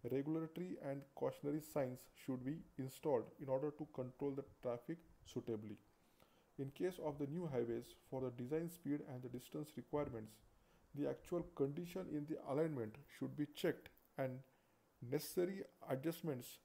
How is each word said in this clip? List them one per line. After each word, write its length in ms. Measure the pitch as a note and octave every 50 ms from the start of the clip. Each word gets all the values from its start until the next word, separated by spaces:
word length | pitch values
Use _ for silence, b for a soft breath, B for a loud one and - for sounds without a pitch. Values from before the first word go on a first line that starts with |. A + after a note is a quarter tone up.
| - A#2+
regulatory 680 | B2 C3+ C#3 D3+ D#3+ D#3+ E3 D#3 D#3+ F3 F3+ F3+ - - - C#3
and 120 | C#3 C#3 C#3 - -
cautionary 460 | - C3+ C3 C3 - - C#3+ D3 D#3
signs 400 | C#3+ - - D3+ C3+ B2 B2+ B2+ - - - - -
should 200 | - C3 B2+ B2
be 100 | C3 D#3 E3 - - -
installed 480 | - C3 C3+ - - - D#3+ C#3 A2+ G#2+ - - -
in 80 | D3+ C3+
order 220 | C3 C3+ D3 D3+
to 140 | D3 - D#3 - -
control 380 | - B2+ B2 B2 - C#3 C#3+
the 140 | C#3 C#3 C3+ - - -
traffic 360 | - B2 A#2+ A#2+ - - E3 E3+ - - - - -
suitably. 500 | - - B2 - - A2+ G#2 A2 G#2+ G#2 - - - b b b b b b b b b b b b b
In 120 | - C#3 C3+
case 320 | - - - F#3 F3+ - D#3
of 140 | D3+ C#3+ C#3+
the 80 | D3
new 220 | C#3 D3+ F3+ F3 D#3
highways, 440 | C3+ A#2+ A#2+ A#2 A2+ A#2 A#2+ - - - - -
for 120 | C#3 C3
the 100 | C3 B2+ A#2+ A#2+
design 280 | A#2+ B2 D3+ D#3+ E3+ E3+
speed 320 | E3+ - - C#3+ C#3+ D3 D3+ D3+ C3
and 80 | B2+
the 60 | B2+
distance 460 | A#2+ A#2+ B2+ - - - D3+ D3+ - -
requirements, 560 | - A#2+ - - D3 D3 C#3+ B2 A2+ G#2+ A2 - - - - b b b b b b b b -
the 140 | C#3 C#3+ C#3
actual 360 | C3 - - - F3 F3 E3+ E3+ -
condition 520 | - C#3 C#3 C#3+ D#3+ F3 E3+ - F#3+ F3+ D#3
in 160 | D3+ D3 D3 D3
the 80 | D#3+ - - -
alignment 460 | C3+ D3 E3 D#3+ D3+ B2+ A2+ G#2+ G#2+ C#3+ - - - -
should 160 | C3+ C3 C3
be 120 | D3 D3 - -
checked 360 | - - E3+ - - - - - - - _ _
and 220 | - C3+ C3 B2+ C3 - b b b b b b b b b b _ B2 A#2+
necessary 520 | C3+ D3+ D3+ - - F3+ F3 F3+ G3 F#3+ - - - - - -
adjustments 680 | C3+ C3+ C3+ E3 E3 - - E3 C#3 B2 A#2+ - - -